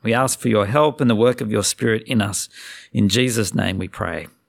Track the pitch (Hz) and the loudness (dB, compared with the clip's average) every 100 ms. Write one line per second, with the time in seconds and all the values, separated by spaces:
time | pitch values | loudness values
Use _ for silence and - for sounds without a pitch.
0 | 110 117 131 - 123 107 98 139 151 143 | 0 0 0 -2 0 0 2 2 2 2
1 | 127 107 120 123 110 107 101 - 117 113 | 2 4 4 2 -2 -2 -2 -2 0 0
2 | - 120 104 98 - - - - - - | 0 -2 0 -4 -10 -14 -20 -20 -6 0
3 | 101 107 127 113 98 - 95 92 92 - | 2 2 0 0 -2 -2 -2 -4 -8 -6
4 | 87 80 - _ | -6 -6 -10 _